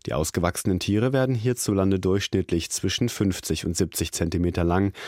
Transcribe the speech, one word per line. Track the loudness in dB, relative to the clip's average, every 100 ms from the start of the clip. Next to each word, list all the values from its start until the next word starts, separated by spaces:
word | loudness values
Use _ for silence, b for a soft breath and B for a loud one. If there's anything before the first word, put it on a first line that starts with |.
| -4
Die |
ausgewachsenen | -2 0 2 0 0 0 0
Tiere | 2 2 2
werden | 2 2 0
hierzulande | 0 -2 0 2 4 2
durchschnittlich | 2 0 0 -2 0 -2 -2
zwischen | -4 -2 0 -2
fünfzig | 0 0 0 -4 -4 -2
und | -2
siebzig | -2 -2 -4
Zentimeter | -2 -2 0 0 0
lang. | 2 2 2 B